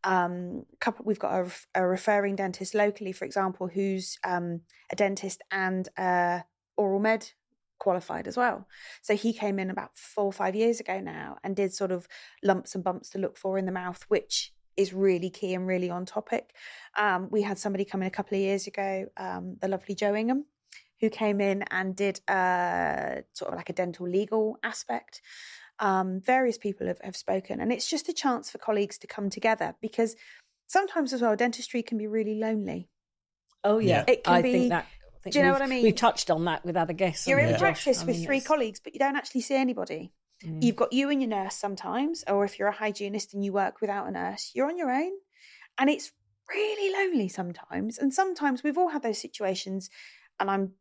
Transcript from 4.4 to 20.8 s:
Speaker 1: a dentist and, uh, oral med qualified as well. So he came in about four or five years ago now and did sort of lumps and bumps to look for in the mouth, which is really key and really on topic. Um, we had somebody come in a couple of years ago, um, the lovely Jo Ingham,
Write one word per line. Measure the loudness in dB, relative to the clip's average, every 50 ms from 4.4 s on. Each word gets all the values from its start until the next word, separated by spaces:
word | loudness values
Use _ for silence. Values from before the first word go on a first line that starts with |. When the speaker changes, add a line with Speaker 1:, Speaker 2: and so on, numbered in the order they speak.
| 0 -2 -4 -6 -8 _ _ _ _ _
Speaker 1:
a | 0
dentist | 0 0 0 0 -4 -6 -8 -8 -10 -8 _
and, | -4 -2 0 0 0 -2 -4 -4 _
uh, | -2 0 2 4 4 4 2 2 -2 -4 _ _ _ _ _ _
oral | 0 2 2 2 2
med | 4 2 2 2 -2 -10 _ _ _ _ _ _ _ _ _
qualified | _ 0 2 2 2 -2 -6 -8 -6 -6
as | -4 0
well. | 2 2 2 0 -2 -10 _ -20 -20 -20 -20 -20 -14 -2
So | 0 0
he | 2 2 -2 -2
came | 0 -2 -2 0 0
in | -2 -4
about | -4 -6 -8 -10 _
four | -16 -16 -8 -4 -2 -2
or | -2 0
five | 0 -2 0 2
years | 2 2 2 2 0
ago | -4 -6 -6 -6
now | -6 -8 -10 -10 -10 -12 -12 -10 -6
and | -4 -2
did | 0 0 -2
sort | 0 -4 -2 -2
of | -2 -4 -6 _ -20 -20 -20 -20 -18 _
lumps | 2 2 2 2 0 -6 -8
and | -4 -2
bumps | -2 -4 -4 -10 -10
to | -6 -4
look | -4 -4 -6
for | -6 -4 -2 -2 0
in | -2
the | -2
mouth, | -4 -4 -6 -6 -10 -10 -2
which | 0 0 0 0 -2 -6 -6 -6 -6 -14 _ _ _ _
is | 0 0 0
really | 2 2 4 4 4 4 0 -4
key | -4 -4 -4 -2 -2
and | -2 0
really | 0 0 0 0 -2
on | -2 -4 -6
topic. | -4 -4 -6 -4 -2 -4 -4 -4 _ _ -20 -20 -18 -18 -18 -20 -6 _
Um, | 2 2 4 2 2 0 0
we | 0 0 2
had | 2 -2 -2
somebody | -2 -2 -2 -2 -2
come | -2 -2 -2
in | -2
a | -2
couple | -2 -4 -4 -2 -2
of | 0
years | 0 0 0 -2 -2
ago, | -6 -6 -4 -4 -2 -2 -4 -6 -8 _
um, | -10 -8 -8 -8 -8 -8 -10 -8 -4
the | -2
lovely | -2 -2 -2 -4 -6 -4
Jo | 0 0 0 2
Ingham, | 2 2 0 0 0 -2 _ _ _ _ _ -20 -20